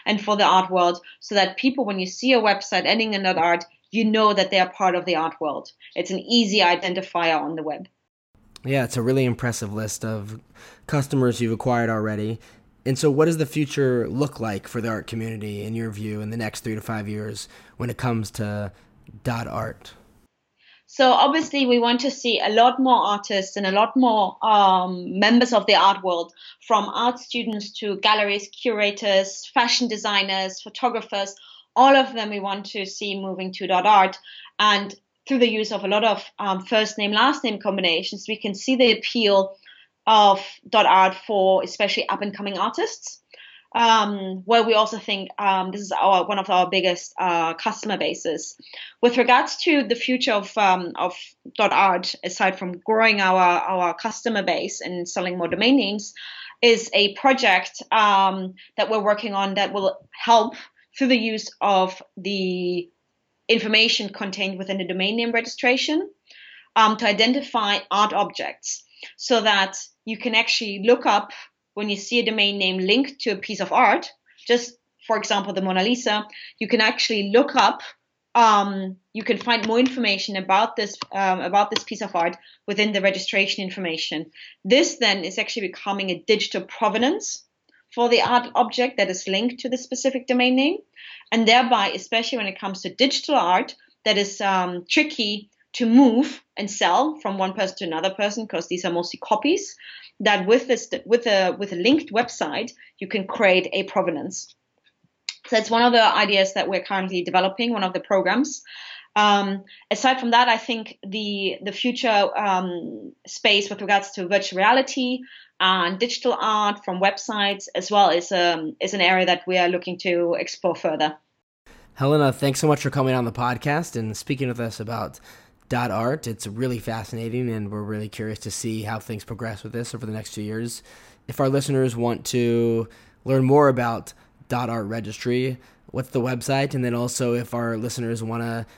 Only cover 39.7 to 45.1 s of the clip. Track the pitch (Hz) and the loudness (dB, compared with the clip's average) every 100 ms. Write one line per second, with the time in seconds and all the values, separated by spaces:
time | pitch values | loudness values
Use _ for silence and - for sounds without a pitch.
39.7 | _ _ _ - 220 208 196 - - - | _ _ _ 4 6 6 4 -2 -16 -2
40.7 | 214 180 185 190 185 - 202 190 190 175 | 2 6 6 6 2 -2 2 4 2 0
41.7 | - 202 220 - 196 202 202 202 190 214 | -2 -2 -2 -4 -4 -6 -8 -8 -4 -4
42.7 | 233 453 - - - _ - - - _ | -4 -6 -6 -16 -20 _ -20 -20 -20 _
43.7 | 233 233 226 208 202 190 185 185 233 220 | 2 4 4 2 -2 -6 -6 2 4 4
44.7 | 214 214 220 - | 4 2 -2 -6